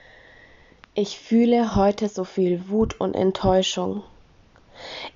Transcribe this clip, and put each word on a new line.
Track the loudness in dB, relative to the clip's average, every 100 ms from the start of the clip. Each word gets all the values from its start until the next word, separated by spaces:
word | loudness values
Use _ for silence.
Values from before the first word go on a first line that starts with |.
| -20 -20 -20 -20 -20 -20 -20 _ -10 -4
Ich | -4 -6
fühle | 0 2 4 4 2
heute | 2 2 2 -4
so | -4
viel | -6 0 0 0 -2
Wut | 0 0 -2
und | -4
Enttäuschung. | 0 0 0 2 2 2 -4 -6 -6 -10 -20 -20 _ _ _ _ -20 -16 -14 -16